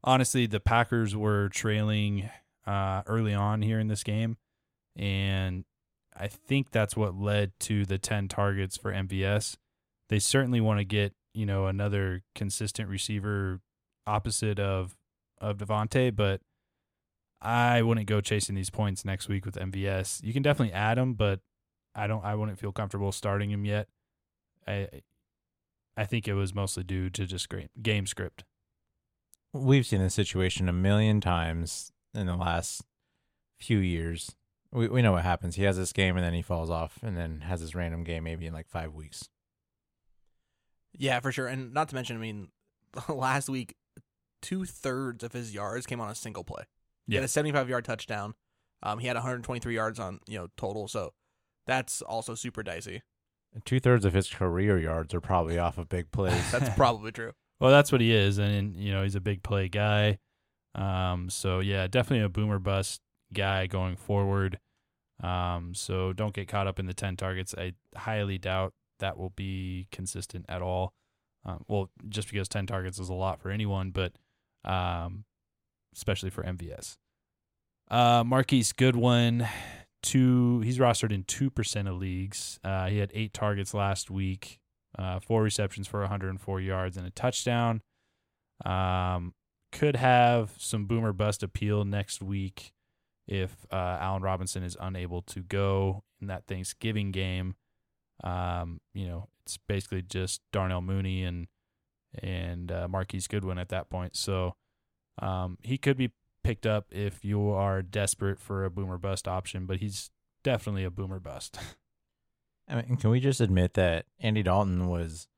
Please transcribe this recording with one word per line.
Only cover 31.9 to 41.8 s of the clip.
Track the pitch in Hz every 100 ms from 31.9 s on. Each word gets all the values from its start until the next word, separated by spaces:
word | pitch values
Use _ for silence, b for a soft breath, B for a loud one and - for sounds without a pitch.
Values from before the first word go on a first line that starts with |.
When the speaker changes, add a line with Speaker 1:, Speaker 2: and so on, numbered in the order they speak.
| _ _
Speaker 2:
in | 107 92
the |
last | 87 87 85 - - - _ _ _ _ _ _ _
few | - 110
years. | 92 85 82 82 - - _ _ _
We, | 123 113
we | 127
know | 117
what | 90
happens. | 90 85 87
He | 87
has | 98 92
this | 92
game, | - 95 90
and |
then | 87
he | 85
falls | - 85 82
off, | 82 82 -
and | 113
then | 87 82 78
has | 80 87
this | 82
random | 87 85 82
game | 82 82
maybe | 82 82 82
in, |
like, | 80 80
five | - 80
weeks. | 78 76 - - _ _ _ _ _ _ _ _ _ _ _ _ _ _ _ _ -
Speaker 3:
Yeah, | 135 123
for | 135
sure. | 127 127
And | 131 123
not | 139